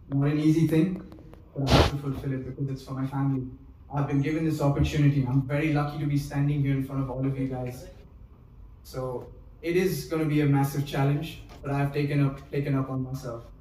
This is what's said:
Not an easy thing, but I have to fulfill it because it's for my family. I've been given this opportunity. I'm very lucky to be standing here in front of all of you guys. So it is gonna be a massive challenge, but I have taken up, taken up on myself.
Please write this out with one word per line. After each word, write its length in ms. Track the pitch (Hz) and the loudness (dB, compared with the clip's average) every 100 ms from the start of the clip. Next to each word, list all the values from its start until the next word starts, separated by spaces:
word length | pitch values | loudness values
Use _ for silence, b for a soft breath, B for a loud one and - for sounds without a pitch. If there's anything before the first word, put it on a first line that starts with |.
| - | -2
Not 200 | 139 143 | 0 2
an 120 | 151 | 4
easy 260 | 156 160 151 | 4 4 4
thing, 360 | 160 185 - - - - - - | 4 2 -2 -10 -16 -20 -20 -16
but 160 | - 135 | -4 4
I 40 | |
have 160 | 139 - | 6 6
to 60 | 143 | 2
fulfill 340 | 143 123 139 | -4 -4 -4
it 120 | 131 | -6
because 240 | 127 131 135 | -6 -6 -6
it's 100 | 135 | -6
for 120 | - | -8
my 120 | 131 135 | -6 -4
family. 400 | 139 139 135 123 - - - - | -2 0 0 -4 -12 -20 -20 -8
I've 160 | 139 143 | -2 0
been 140 | 139 | 2
given 220 | 143 156 | 2 0
this 160 | 156 143 | 0 2
opportunity. 680 | 143 139 139 151 143 143 120 | 2 4 2 4 4 4 2
I'm 140 | 135 | 0
very 300 | - 147 160 | 2 0 2
lucky 260 | 147 143 156 | 0 0 -2
to 80 | 143 | 0
be 100 | 143 | 0
standing 460 | - 143 143 147 | -2 0 0 2
here 100 | 139 | 0
in 100 | 135 | 0
front 200 | 135 135 | -2 -4
of 80 | 131 | -4
all 140 | 131 | -2
of 140 | 135 135 | -2 -2
you 80 | 131 | -4
guys. 400 | 127 123 117 - - - - - - - - - - | -4 -6 -10 -16 -20 -20 -20 -20 -20 -20 -20 -20 -20
So 440 | - 135 127 120 - - - - | -14 -8 -6 -8 -10 -18 -20 -10
it 160 | 165 175 | 0 2
is 280 | 185 147 - | 2 0 -2
gonna 180 | 160 | -2
be 160 | 151 147 | 2 2
a 60 | 143 | 4
massive 400 | 139 139 143 139 | 4 2 0 -2
challenge, 560 | 143 139 151 165 - - - | 0 2 0 -4 -10 -16 -12
but 100 | 135 | -6
I 80 | 139 | -2
have 140 | 143 | -2
taken 320 | 147 143 143 | 0 0 2
up, 260 | 139 - - | 0 -2 -6
taken 240 | 143 143 | -4 0
up 140 | 135 131 | -2 -2
on 140 | 131 | -4
myself. 420 | 127 131 120 113 - - | -6 -8 -8 -10 -14 -20